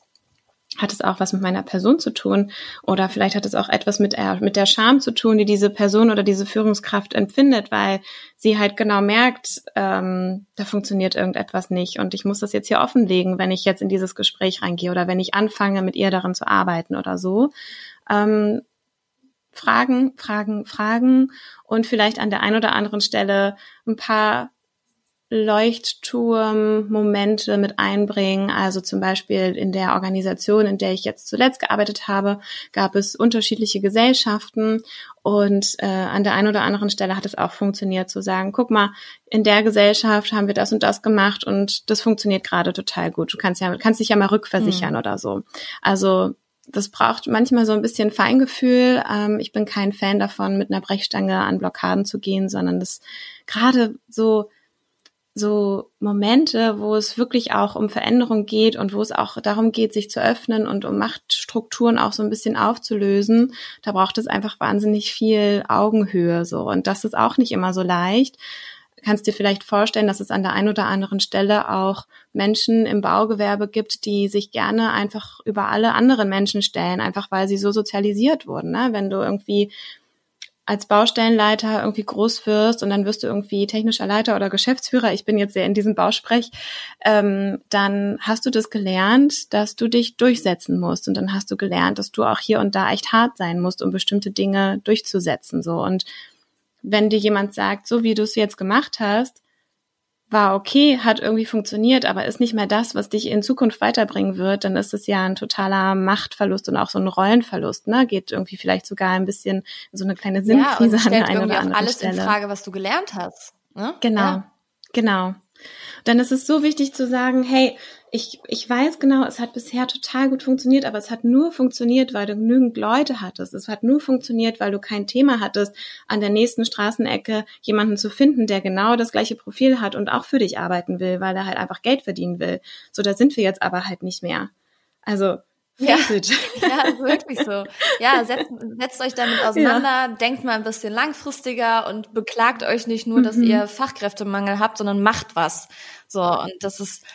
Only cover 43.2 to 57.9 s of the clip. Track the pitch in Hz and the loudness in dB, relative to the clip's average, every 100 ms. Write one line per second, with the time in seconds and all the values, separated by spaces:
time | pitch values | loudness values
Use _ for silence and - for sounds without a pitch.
43.2 | 165 - 190 180 185 175 220 220 214 208 | -6 -2 -2 -2 -4 0 0 0 2 2
44.2 | 196 214 - 190 214 185 185 143 104 98 | 4 0 0 0 0 0 -2 -4 -4 -6
45.2 | 107 98 - - - - - 196 190 185 | -6 -8 -8 -16 -14 -6 -2 2 2 2
46.2 | 185 - _ _ - - 202 - 226 226 | 0 -4 _ _ -10 -6 -6 0 0 0
47.2 | - 220 247 240 220 214 226 - 214 214 | -2 0 2 4 4 2 0 0 -2 2
48.2 | 196 262 262 - 254 247 254 247 - 208 | 2 4 2 0 2 4 4 2 0 -2
49.2 | 208 214 - 214 208 208 196 202 196 202 | -2 -2 -4 -4 -4 -2 -2 -2 0 0
50.2 | 202 - 196 196 196 196 - 196 - 214 | -2 -2 -2 -2 -2 -4 -2 -4 -4 -2
51.2 | 196 190 - 185 185 - 185 185 202 202 | 0 0 0 -2 -4 -4 -2 0 -2 -6
52.2 | 196 190 190 196 180 180 185 - - - | -4 -2 -2 -2 -2 -2 -4 -10 -14 -18
53.2 | - - - 214 240 254 226 - _ - | -18 -18 -10 0 2 4 2 -2 _ 0
54.2 | 220 214 208 _ _ _ _ _ _ _ | 2 2 0 _ _ _ _ _ _ _
55.2 | _ 208 208 208 202 196 - _ 208 202 | _ -4 0 0 0 -2 -6 _ -2 0
56.2 | 202 254 311 226 226 208 208 214 214 - | 4 4 4 2 2 0 0 0 0 -2
57.2 | 247 247 233 208 208 - 214 | 0 0 2 2 2 0 -2